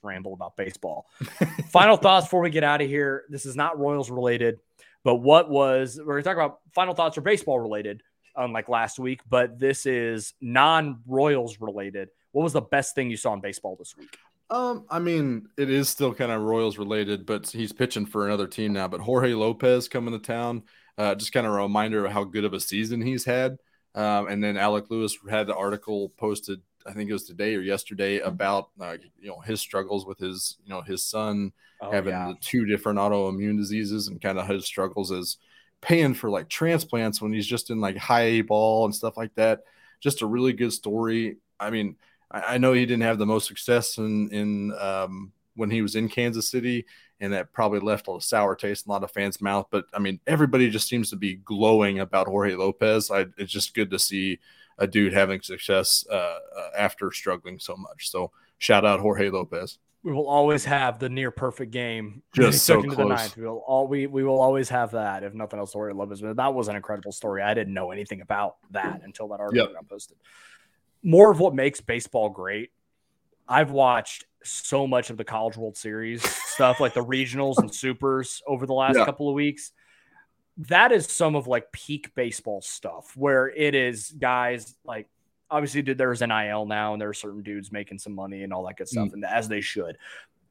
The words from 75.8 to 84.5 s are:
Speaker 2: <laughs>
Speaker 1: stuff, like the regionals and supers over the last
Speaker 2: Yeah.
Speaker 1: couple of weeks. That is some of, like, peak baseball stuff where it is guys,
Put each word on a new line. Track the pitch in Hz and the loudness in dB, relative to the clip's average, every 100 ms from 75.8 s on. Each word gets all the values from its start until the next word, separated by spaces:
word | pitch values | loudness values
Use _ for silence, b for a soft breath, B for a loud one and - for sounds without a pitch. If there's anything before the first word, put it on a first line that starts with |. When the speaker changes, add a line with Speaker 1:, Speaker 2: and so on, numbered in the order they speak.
| 110 107 113 117 | -10 -8 -6 -4
Speaker 2:
<laughs> | - - - | -4 -4 -8
Speaker 1:
stuff, | - 127 123 | 4 4 6
like | 131 127 | 2 0
the | 120 | -2
regionals | 131 127 131 139 127 | -2 -2 0 2 2
and | 107 | 2
supers | - 131 120 139 131 127 - - | -2 -4 -2 0 -2 -4 -10 -4
over | 135 131 | -4 -2
the | |
last | 131 131 131 | 0 4 4
Speaker 2:
Yeah. | 113 | 4
Speaker 1:
couple | 135 147 | 2 -2
of | 139 | 0
weeks. | 147 147 - b b b b b b _ _ - | -2 -4 -14 b b b b b b _ _ -16
That | 127 175 240 | 2 6 8
is | 220 151 | 6 2
some | - 160 151 | 0 2 2
of, | 123 | 0
like, | 120 - | -2 -2
peak | - - 147 - - | -16 -10 -10 -8 -4
baseball | 120 - - 101 | -4 -4 -8 -10
stuff | - - - 87 - 131 | -10 -12 -12 -12 -16 -2
where | 143 135 131 | 2 4 2
it | 151 147 | 0 2
is | 139 123 113 - | 4 0 -2 -10
guys, | 151 131 123 123 | -4 0 2 0